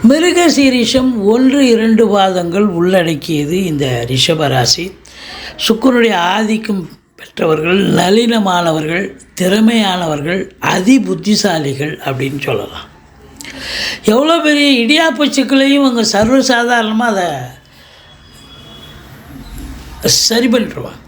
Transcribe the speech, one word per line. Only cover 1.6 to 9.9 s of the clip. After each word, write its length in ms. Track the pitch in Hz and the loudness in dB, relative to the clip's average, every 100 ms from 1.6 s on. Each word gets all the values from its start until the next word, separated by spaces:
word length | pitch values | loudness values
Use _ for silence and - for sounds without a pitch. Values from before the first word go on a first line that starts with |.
| 262 | 4
இரண்டு 380 | 226 226 220 220 | 4 4 4 4
பாதங்கள் 600 | 202 190 180 175 185 208 | 4 2 0 -2 0 0
உள்ளடக்கியது 880 | 170 180 190 165 151 147 156 147 180 | 0 2 2 0 -4 -4 -4 -2 -2
இந்த 220 | 185 147 139 120 120 | -2 -2 -2 -2 -2
ரிஷபராசி. 800 | 131 - 160 143 131 123 - 185 - - - - - - - | -2 0 0 0 0 0 -2 -6 -12 -20 -20 -18 -16 -16 -8
சுக்கிரனுடைய 580 | - 220 262 247 226 185 175 | -2 0 2 2 2 2 0
ஆதிக்கம் 500 | 202 220 220 220 196 156 - _ _ | -2 -2 -4 -4 -6 -8 -16 _ _
பெற்றவர்கள், 640 | - - 165 156 156 196 196 | -18 -4 -2 0 0 0 2
நளினமானவர்கள், 1120 | 165 175 214 233 233 196 180 170 156 156 175 196 - - | 2 2 2 2 0 0 0 0 -2 -2 -4 -6 -12 -20
திறமையானவர்கள், 1080 | - 185 208 220 233 202 | -4 0 2 2 2 0